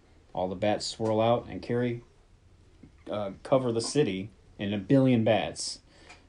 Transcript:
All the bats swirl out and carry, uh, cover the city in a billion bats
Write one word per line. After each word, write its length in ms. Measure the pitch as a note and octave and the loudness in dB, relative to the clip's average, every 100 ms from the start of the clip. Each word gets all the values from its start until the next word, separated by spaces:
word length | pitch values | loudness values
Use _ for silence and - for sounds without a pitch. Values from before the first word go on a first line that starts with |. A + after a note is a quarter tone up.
| _ - _ | _ -20 _
All 160 | F2+ F#2 | -4 -4
the 60 | |
bats 320 | F#2+ G#2 G#2 - | -2 -2 -2 -4
swirl 340 | - A2 A2 | -4 -2 2
out 260 | A2+ A#2+ - | 4 2 -2
and 100 | F#2+ | -12
carry, 420 | - A#2+ B2 A#2+ - _ _ _ _ _ - - - - - | -4 -2 -2 -4 -10 _ _ _ _ _ -20 -20 -20 -20 -10
uh, 220 | G#2 G2+ - | -6 -6 -10
cover 300 | - C3+ B2+ | 0 2 2
the 100 | A#2 | -2
city 480 | A2+ C#3+ B2 F#2+ G2 - - - | -2 0 0 0 -8 -14 -20 -8
in 140 | G2+ | -4
a 60 | G#2 | -4
billion 460 | F#2+ C3+ C3 A#2+ | 2 4 6 4
bats 560 | A2 G#2 D#2+ D2+ - - _ - - - | 4 2 0 -6 -10 -12 _ -20 -20 -20